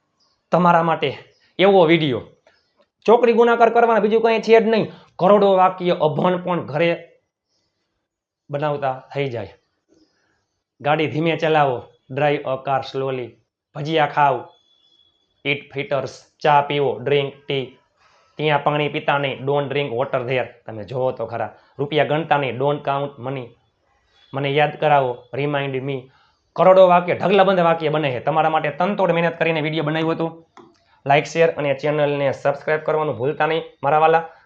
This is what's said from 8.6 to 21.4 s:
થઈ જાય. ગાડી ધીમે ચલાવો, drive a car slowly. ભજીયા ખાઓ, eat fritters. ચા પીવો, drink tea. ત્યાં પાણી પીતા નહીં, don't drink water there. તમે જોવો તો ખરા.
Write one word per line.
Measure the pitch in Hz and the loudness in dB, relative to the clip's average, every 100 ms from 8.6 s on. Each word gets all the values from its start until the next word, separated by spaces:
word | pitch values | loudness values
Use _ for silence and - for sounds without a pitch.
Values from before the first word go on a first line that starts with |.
| 151 143 135 131 - | -4 -4 -4 -6 -10
થઈ | 139 139 | -8 -6
જાય. | 117 98 - _ _ _ _ _ _ _ _ _ _ _ _ | -8 -12 -18 _ _ _ _ _ _ _ _ _ _ _ _
ગાડી | 143 156 160 | -2 0 -2
ધીમે | 151 165 156 | -2 -2 -2
ચલાવો, | 160 156 139 117 - _ - | 0 2 0 -2 -10 _ -12
drive | 131 147 147 | -4 -2 -2
a | 131 131 | -4 -6
car | 143 131 - 135 | -4 -4 -4 -6
slowly. | 135 127 117 - _ _ _ 151 | -6 -6 -10 -16 _ _ _ -12
ભજીયા | 151 160 147 | -4 0 0
ખાઓ, | 151 143 127 - _ _ _ _ _ _ _ _ _ 143 | 2 2 0 -6 _ _ _ _ _ _ _ _ _ -6
eat | 139 | -6
fritters. | - 135 - 139 131 - _ _ | -8 -12 -8 -6 -8 -14 _ _
ચા | 156 143 | 2 2
પીવો, | - 147 135 110 | 2 -2 -2 -4
drink | 123 143 139 - - | -2 -2 -2 -8 -8
tea. | 139 123 - _ _ _ _ _ - | -6 -6 -12 _ _ _ _ _ -4
ત્યાં | 151 143 | 0 0
પાણી | 151 147 147 | 0 -2 -2
પીતા | 156 - 143 | -4 -2 -2
નહીં, | 139 117 135 | -2 -4 -2
don't | 143 139 | -2 -2
drink | 143 143 113 | -4 -4 -4
water | 139 135 120 | -4 -4 -2
there. | 131 117 - - | -4 -4 -10 -16
તમે | 110 | -14
જોવો | 104 131 131 | -10 -6 -4
તો | - 110 | -6 -8
ખરા. | 117 | -8